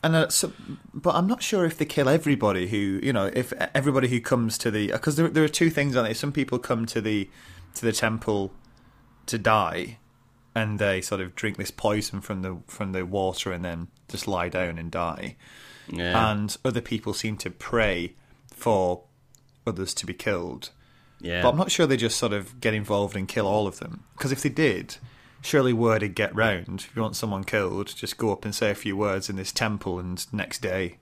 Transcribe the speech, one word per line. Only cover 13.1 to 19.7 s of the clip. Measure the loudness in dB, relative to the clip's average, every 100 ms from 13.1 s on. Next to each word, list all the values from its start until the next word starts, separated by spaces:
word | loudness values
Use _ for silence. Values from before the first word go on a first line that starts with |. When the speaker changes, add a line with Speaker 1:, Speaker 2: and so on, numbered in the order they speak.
| 0 0 -2 -4
Speaker 1:
and | -4
then | -4 -6 -8 _ _
just | -8 -4
lie | -2 0
down | 0 -2 -4
and | -6
die. | -2 -2 -4 -10 -12 -20 -20 -20 -20 -12
Speaker 2:
Yeah. | -4 0 2 2
Speaker 1:
And | 2 -2 -2
other | -2 -2
people | -4 -4 -4
seem | -4 -4 -6
to | -8
pray | -10 -2 2 2 2 -4 -8 _ _ -20
for | -6 2 4 2 0 -6 _ _ _ _ _
others | -6